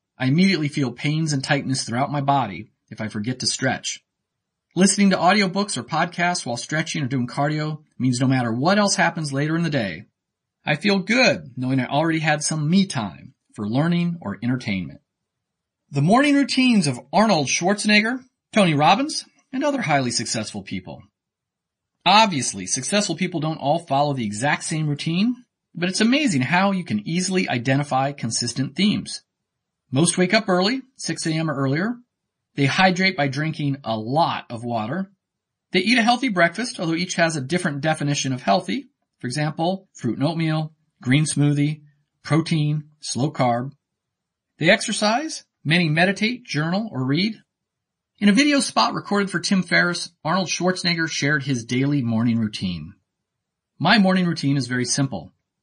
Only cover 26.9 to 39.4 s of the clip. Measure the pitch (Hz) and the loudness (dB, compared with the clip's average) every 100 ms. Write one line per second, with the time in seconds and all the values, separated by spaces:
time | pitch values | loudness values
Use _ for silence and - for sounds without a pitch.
26.9 | 107 - 170 185 185 - 127 117 135 143 | -4 -2 -2 0 -2 0 -2 0 0 2
27.9 | 131 139 147 120 - 120 - 131 156 202 | 0 -2 -4 -6 -4 -4 -4 -6 0 0
28.9 | 110 - - _ _ _ _ _ _ - | 0 -4 -12 _ _ _ _ _ _ -6
29.9 | 127 175 - 180 220 214 185 196 262 - | 0 2 2 2 0 2 2 2 -2 -8
30.9 | - - 160 170 160 160 139 135 147 208 | -12 -8 -6 -2 -2 -2 -2 -2 0 -2
31.9 | 240 _ _ _ _ _ - 139 - 190 | -4 _ _ _ _ _ 0 0 4 2
32.9 | 180 190 185 143 131 156 156 143 135 113 | 4 0 0 -4 -2 -4 -2 -4 -4 -4
33.9 | 113 110 143 156 107 - 117 117 117 107 | -6 -2 0 0 -2 -8 -10 -6 -4 -4
34.9 | 175 196 _ _ _ _ _ _ 185 202 | -6 -6 _ _ _ _ _ _ 0 2
35.9 | 247 220 240 269 185 170 170 247 - 165 | 2 4 2 0 2 2 0 -8 -4 -4
36.9 | 165 180 - 165 156 131 175 175 143 156 | -2 -4 0 0 0 -2 -2 -2 -2 -2
37.9 | 156 147 143 135 123 190 190 190 233 - | 0 0 0 -2 -4 0 0 0 -8 -8
38.9 | _ _ _ 123 135 | _ _ _ -6 -2